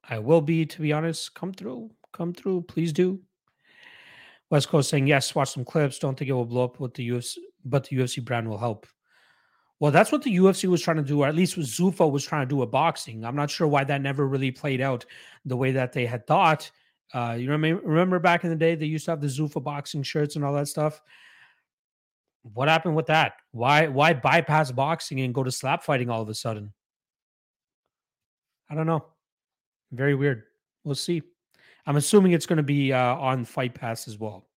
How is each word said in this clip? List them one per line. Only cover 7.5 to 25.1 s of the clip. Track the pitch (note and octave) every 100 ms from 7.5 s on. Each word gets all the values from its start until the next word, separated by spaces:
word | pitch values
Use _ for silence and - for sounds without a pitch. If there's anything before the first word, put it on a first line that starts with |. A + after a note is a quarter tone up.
| _ B2+
but | C#3
the | - C3
U |
F | B2+
C | -
brand | A#2 A#2 A2+
will | G#2+
help." | A#2+ G2+ - _ _ _ _ _ _ _ _ -
Well, | D3+
that's | D#3 A3
what | D4+
the | C4
U | F3+ F#3+
F | F#3
C | F#3
was | F3
trying | - D#3
to |
do, | C#3 D3
or | C#3
at | D#3
least | F#3 F3+
what | C3
Zuffa | C3+ F#3+ - D#3+
was | C#3+ -
trying | D3+ B2+
to |
do | C#3+
with | A2+
boxing. | C3 E3 - - A2+
I'm | A#2 C#3+
not | C#3+
sure | - D#3
why | C#3+
that | C#3 C#3
never | C#3 C#3 C3+
really | C3+ C3+
played | C3 D3 B2+
out | C3+ A#2+ - - - - C3
the | B2+
way | C3
that | C3 B2+
they | C3+ A#2+
had | A#2+ -
thought. | E3+ E3+ D3+ - _ _ _ _
Uh, | B2+ A#2+ A#2
you | B2+
remember, | D3+ D#3 F3+ F#3
remember | D#3 F#3 F3+
back | F3 E3+
in | E3+
the | D#3+
day, | E3 D#3+
they | D#3
used | D#3 E3+
to |
have | D#3
the | C#3+
Zuffa | C3 D3+ D#3
boxing | C#3 C#3+ - D3+
shirts | C3+ D#3 D3 D3+
and |
all | C#3+
that | C#3+ C#3+
stuff? | - D3+ - _ - - _ _ _ _ _ _ _ _ _ _ _ A#2
What | G#2+ C#3+
happened | D#3+ E3+ D3+
with | D#3
that? | D#3 C3 - _
Why, | A2+ B2 D3 D#3+
why | C3+ D#3
bypass | C#3+ C3 E3 D3+ D#3 C#3
boxing | B2+ C#3 E3+ -